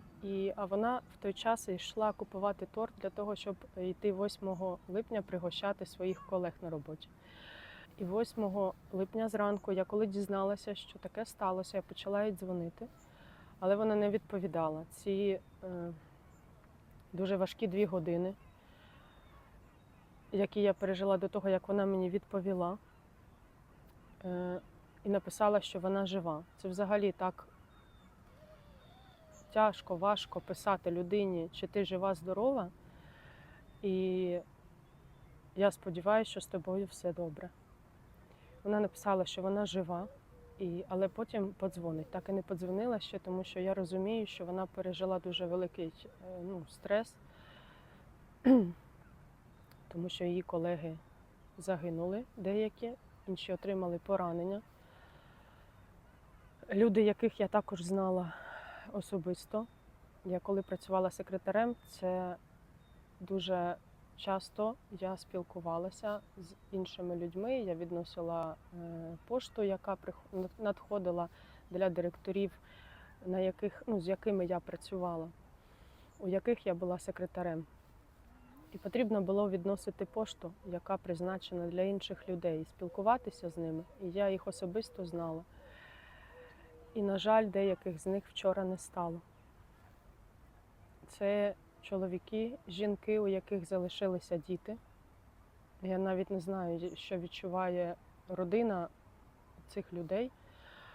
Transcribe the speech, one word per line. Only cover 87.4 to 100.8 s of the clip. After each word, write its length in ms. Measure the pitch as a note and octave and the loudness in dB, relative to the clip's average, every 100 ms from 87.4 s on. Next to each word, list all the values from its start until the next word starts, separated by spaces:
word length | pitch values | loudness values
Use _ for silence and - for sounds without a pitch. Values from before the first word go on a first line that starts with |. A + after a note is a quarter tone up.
| A3 | 6
деяких 540 | G3 G3 F3+ F#3+ D#3+ | 4 2 2 -2 -4
з 60 | F#3+ | -2
них 180 | G3 - | -2 -2
вчора 360 | - G3 F#3+ | 0 2 2
не 140 | F#3 F#3 | 0 -2
стало. 420 | - F#3 E3+ E3+ - - - - - - - - - - - - - - - - - - - | -6 -4 -4 -4 -12 -20 -20 -20 -20 -20 -20 -20 -20 -20 -20 -20 -20 -20 -20 -20 -20 -20 -20
Це 480 | - G3+ G#3 G3+ - - - | 0 2 4 2 0 -12 -20
чоловіки, 760 | - F#3+ F#3 F3+ - A3 A3+ C#4 - | -6 -2 -2 -4 -4 -2 -2 -4 -10
жінки, 500 | F3 G#3 G3 - G#3+ | -2 -2 0 0 2
у 100 | G3+ | 2
яких 360 | F#3+ - G3+ | 0 0 -4
залишилися 720 | E3 F#3+ F3 - G3 F3+ - E3+ | 0 0 -2 0 0 0 0 -4
діти. 400 | D3+ F3+ - A3+ - - - - - - - - - - | -2 -4 -4 -12 -14 -20 -20 -20 -20 -20 -20 -20 -20 -8
Я 160 | F#3 F#3 | 0 2
навіть 320 | F#3+ F#3 F#3+ | 2 2 0
не 100 | F#3+ | -2
знаю, 560 | E3 F#3+ F3 E3+ F3 - | -2 -2 0 -2 -4 -6
що 220 | - F#3 | -4 -4
відчуває 760 | E3+ - - F3+ F#3 F3+ E3+ F3+ - - - | -4 -8 -2 0 2 2 0 -4 -12 -20 -6
родина 600 | F#3 F3+ G#3+ A#3 F#3 E3+ - - - - - - - - | -2 2 4 4 2 -2 -8 -20 -20 -20 -20 -20 -20 -10
цих 240 | G3+ - | -10 -6
людей. 380 | F3 D#3+ F#3+ B3+ - - - - - | -8 0 0 0 -6 -20 -20 -20 -20